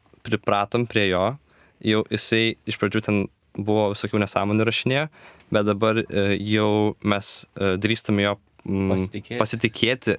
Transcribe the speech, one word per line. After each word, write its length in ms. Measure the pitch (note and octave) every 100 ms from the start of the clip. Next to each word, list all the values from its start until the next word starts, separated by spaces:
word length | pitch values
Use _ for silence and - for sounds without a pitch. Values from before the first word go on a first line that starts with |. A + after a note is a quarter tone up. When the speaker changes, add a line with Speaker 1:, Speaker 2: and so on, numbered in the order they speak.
| _ -
Speaker 1:
pripratom 640 | - A2 - G2+ G2+ A#2 A#2+
prie 220 | A2+ G2+
jo, 160 | F2+ G2 C#3+ _ _ _ _
jau 220 | A2 G#2+ G#2+
jisai 520 | A2 - A2+ A2+ - -
iš 120 | -
pradžių 240 | G#2 A2
ten 220 | G#2+ G#2 G2 _ _
buvo 360 | - G#2 G#2+ G#2
visokių 300 | G2+ G#2 G#2+
nesąmonių 460 | G2+ G2 G2+ G#2+ A2
rašinėjo, 400 | A2+ B2 C3 D#3 - - - -
bet 160 | G#2+ G#2
dabar, 320 | G2+ A2 A2
e, 300 | - G2+ G2 F#2+
jau 580 | G2+ G#2+ G#2+ G#2+ G#2+ -
mes, 460 | G#2+ G2+ - - - -
e, 180 | G2 F#2
drįstam 420 | G#2 A2+ - G2+
jo, 140 | G2+ G2+ _ _ -
mm, 260 | G2 F#2+
Speaker 2:
Pasitikėti. 480 | F#2+ F#2 G#2 - A#2+
Speaker 1:
pasitikėti 800 | A2+ A2+ A2 - A2+ C3 -